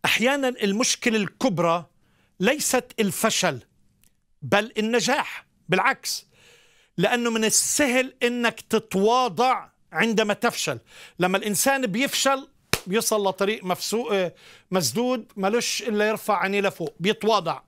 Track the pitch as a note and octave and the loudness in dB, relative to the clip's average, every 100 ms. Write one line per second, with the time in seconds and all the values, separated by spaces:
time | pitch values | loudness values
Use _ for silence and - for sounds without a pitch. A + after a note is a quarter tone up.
0 | - - A#3 C#4+ C4 B3 G#3 G3+ - - | 0 0 0 0 -2 -2 -2 0 -2 0
1 | B3 A3 G3 _ C4 F3 E3+ E3+ E3 _ | 0 0 -2 _ -2 0 0 -2 -6 _
2 | _ _ _ _ F#3+ D4+ - B3+ A#3+ - | _ _ _ _ 0 0 0 -2 -2 -2
3 | G#3 - A3+ - F3+ C3 - _ _ _ | -2 0 0 2 -2 -2 -12 _ _ _
4 | _ _ _ _ C3 G3+ A3 - G#3+ A#3+ | _ _ _ _ 0 2 2 -2 0 0
5 | F3 C#4+ - - - _ - F#3 A3 C#4 | 0 -2 -2 -10 -18 _ -2 0 2 -2
6 | - - - _ - _ _ _ _ - | -6 -10 -12 _ -20 _ _ _ _ 0
7 | G3 A#3+ A#3 A3+ A3 - - - C#4+ B3+ | 2 2 0 2 2 2 0 0 2 2
8 | C4 - A#3+ A#3+ A#3 A3+ - A3 G#3+ F#3+ | 0 -2 -2 0 -2 -2 -2 -2 0 2
9 | G3+ B3 B3 E3+ B3+ A3 D3+ _ _ D#3+ | 4 4 2 2 2 0 -4 _ _ 0
10 | A3+ G3 G3 G3+ A#3 - - B2 _ - | 2 2 2 2 0 -2 -6 -6 _ -20
11 | - - F3+ G3 G#3 G3+ C4+ C4+ B3+ G3 | -20 -2 0 2 0 0 2 2 0 -2
12 | C#4 - C4+ C4+ C#4+ _ _ - - G#3 | -2 0 0 0 -4 _ _ -8 -2 -2
13 | - G#3+ G3 F#3 G3 A3 F#3 F3+ - G#3+ | 0 0 0 0 -2 -2 -4 -4 -2 -4
14 | A#3 G3+ F3 - - - _ F#3 C#3 D3 | 0 0 -2 -6 -20 -20 _ -2 0 0
15 | B3 B3+ - - F#3+ A#3 A#3 - B3+ G#3 | 0 -2 -6 -4 0 0 -2 -4 -4 -2
16 | G#3 G#3+ - G3 F#3+ G3+ G3 - D#3+ - | 0 -2 -2 -2 0 0 -2 -4 -10 -2
17 | F3+ G#3 G#3+ G#3+ E3 C3+ | -2 0 2 2 0 -8